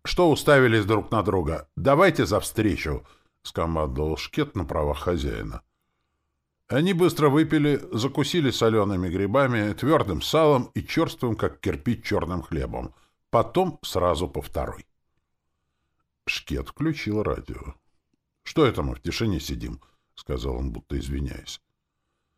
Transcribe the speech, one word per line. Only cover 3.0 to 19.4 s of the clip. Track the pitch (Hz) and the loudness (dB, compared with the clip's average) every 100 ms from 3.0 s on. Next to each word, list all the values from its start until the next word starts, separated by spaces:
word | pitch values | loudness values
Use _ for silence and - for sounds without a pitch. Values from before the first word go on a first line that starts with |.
| - _ _ _ | -10 _ _ _
скомандовал | - 95 82 78 76 65 78 76 | -10 -4 -2 0 -2 -2 -2 -4
Шкет | - 151 143 101 | -6 -4 -4 -4
на | 73 | -4
правах | 82 73 69 | -2 -2 -2
хозяина. | 90 85 69 53 53 53 _ _ _ _ _ _ _ _ _ _ - | -2 -2 -2 -6 -8 -12 _ _ _ _ _ _ _ _ _ _ -4
Они | 127 180 | 0 2
быстро | 170 175 165 151 | 4 2 4 4
выпили, | 147 160 160 147 120 - | 4 4 2 2 0 -2
закусили | 110 135 147 - 180 135 | -2 -2 0 0 2 0
солеными | - 113 110 101 92 90 | 2 2 4 2 0 -2
грибами, | 92 101 131 135 113 104 | 0 2 2 2 2 0
твердым | - 127 156 - 78 | -2 2 2 2 -4
салом | - 156 156 127 - 110 | 0 4 4 4 0 -6
и | |
черствым, | - 160 160 - 123 107 | -4 -2 -2 -2 -4 -2
как | 92 - | -2 -2
кирпич, | 98 - 123 113 - | -4 -2 -2 -4 -2
черным | 95 85 90 | -2 -2 -4
хлебом. | - 78 64 58 60 - _ _ - | -4 -6 -4 -6 -10 -14 _ _ 0
Потом | 117 - - 185 - | 0 2 0 -2 -4
сразу | - 95 87 78 82 | -6 0 2 2 -2
по | 76 | -6
второй. | - - 60 - - _ _ _ _ _ _ _ _ _ _ _ _ _ - | -8 -6 -6 -8 -16 _ _ _ _ _ _ _ _ _ _ _ _ _ -10
Шкет | - - 69 - | -8 -6 -8 -8
включил | - 156 147 107 107 | -6 -4 -4 -4 -2
радио. | - - - - - - _ _ _ _ _ _ | -2 -4 -8 -12 -14 -18 _ _ _ _ _ _
"Что | - 160 131 | -4 2 2
это | - | 2
мы | 69 | -4
в | 60 | -4
тишине | 82 - 113 | -6 -2 -2
сидим?" — | 87 | -2